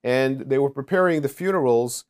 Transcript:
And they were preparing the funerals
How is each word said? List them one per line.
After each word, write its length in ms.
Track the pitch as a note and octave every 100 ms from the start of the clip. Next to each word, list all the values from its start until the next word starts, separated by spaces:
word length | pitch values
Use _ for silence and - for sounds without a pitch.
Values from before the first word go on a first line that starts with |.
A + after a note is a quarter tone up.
And 380 | B2 B2+ C3+ C3+ C3
they 100 | C3+
were 120 | C#3
preparing 500 | C#3 C3 F#3 F3+ D#3+
the 80 | C#3
funerals 800 | - F#3 F#3+ C3 A#2 A#2+ - -